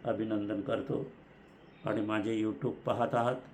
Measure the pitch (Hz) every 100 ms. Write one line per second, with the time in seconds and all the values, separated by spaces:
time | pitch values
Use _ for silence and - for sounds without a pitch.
0 | - 104 110 107 101 101 - 113 - -
1 | - - - - - - - - - 107
2 | 104 107 104 113 110 107 123 - - 110
3 | 117 120 120 131 -